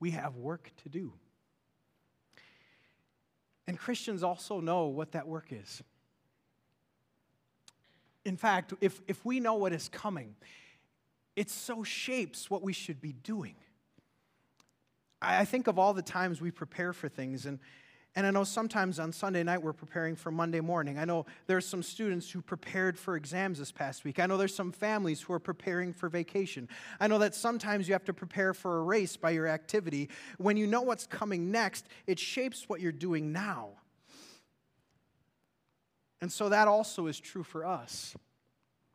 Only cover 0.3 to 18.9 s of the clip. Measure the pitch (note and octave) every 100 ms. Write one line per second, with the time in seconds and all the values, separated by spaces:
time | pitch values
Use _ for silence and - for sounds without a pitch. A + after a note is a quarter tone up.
0.3 | B2 C3+ E3 - - D3 E3+ D#3+ F2 _
1.3 | _ _ _ _ _ _ _ _ _ _
2.3 | - - _ _ _ _ _ _ _ _
3.3 | _ _ _ - F3 - A#3 - F#3+ F3+
4.3 | F3 - G3 E3 F3 D3+ C#3 D#3 D#3+ D3
5.3 | D#3+ - A2+ G2 - - _ _ _ _
6.3 | _ _ _ _ _ _ _ _ _ _
7.3 | _ _ _ _ _ _ _ _ _ G3+
8.3 | F#3 A3 F#3 - F#3+ F#3+ - - - A#3+
9.3 | B3+ A#3 A3 F#3+ D#3+ - - G#3+ E3+ A2
10.3 | - - - - _ _ _ _ _ _
11.3 | - - - - A3+ G#3 - - B3+ F3+
12.3 | - - F#3+ G3 - - C#3 D#3 B2+ G#3
13.3 | G#3+ A#2+ - - _ _ _ _ _ _
14.3 | _ _ _ _ _ _ _ _ - F2+
15.3 | F#2 G3+ B3+ A#3+ F#3 G3 F#3+ - F3+ F#3
16.3 | D3 E3+ - D3+ - F3 F3 D3 - C3
17.3 | C3 C#3 C#3 - - - - _ F#3 G3
18.3 | G3 G3 A3 A3 A3 F#3